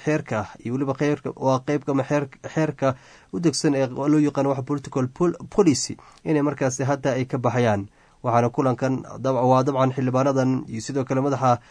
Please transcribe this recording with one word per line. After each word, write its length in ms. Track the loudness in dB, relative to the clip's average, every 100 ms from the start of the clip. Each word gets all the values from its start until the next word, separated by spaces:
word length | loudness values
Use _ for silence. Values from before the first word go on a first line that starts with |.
xeerka 420 | -2 -2 -2 -6 -6 -10
iyo 100 | -6
weliba 200 | -4 -2
qeyrka, 380 | 0 0 -2 -6 -4
waa 240 | 0 0 0
qeyb 180 | -4
kama 180 | -2 -2
xeer-, 260 | 0 -2 -4 -10 -6
xeerka 400 | -2 -2 0 -2 -2 -10 -20 _
u 80 | -2
degsan 340 | -2 0 0
ee 120 | 2 0
loo 320 | -2 2 4
yaqaan 260 | 2 2 0
wax 180 | -2
political 440 | -4 -6 -4 -4 -4
pol-, 280 | 0 -2 -2 -2
policy 460 | 2 4 2 -2 -10 -18 -10
inay 180 | -2 0
markaas 360 | 0 0 -2 0
hadda 320 | -2 0 0
ay 120 | -2
ka 140 | -2 -2
baxayaan. 500 | 0 2 2 2 -4 _ _ _
Waxaana 280 | 0 2 2
kulankan 480 | 2 0 0 0 -2 -6 -6
dab-, 160 | -2
waa 280 | 2 4 4 4
dabcan 240 | 2 0
xildhibaanadan 720 | 0 0 2 2 2 2 0 -4
iyo 100 | -8
sidoo 240 | -6 -4
kale 160 | -2 0
madaxa, 380 | 0 2 2 2 -2